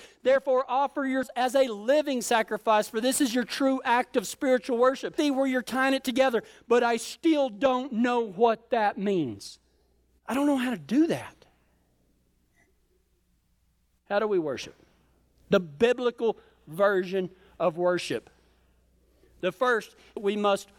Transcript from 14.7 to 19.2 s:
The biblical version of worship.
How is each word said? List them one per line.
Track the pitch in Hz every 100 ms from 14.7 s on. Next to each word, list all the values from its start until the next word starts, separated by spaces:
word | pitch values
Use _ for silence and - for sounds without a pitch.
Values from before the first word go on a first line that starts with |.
| - _ _ _ _ _ _ _
The | 202
biblical | 170 143 233 247 240 240 233 - - _ -
version | 160 202 190 185 190 180 - _ -
of | 165 170
worship. | 180 175 - 117 - _ _ _ _ _ _ _ _ _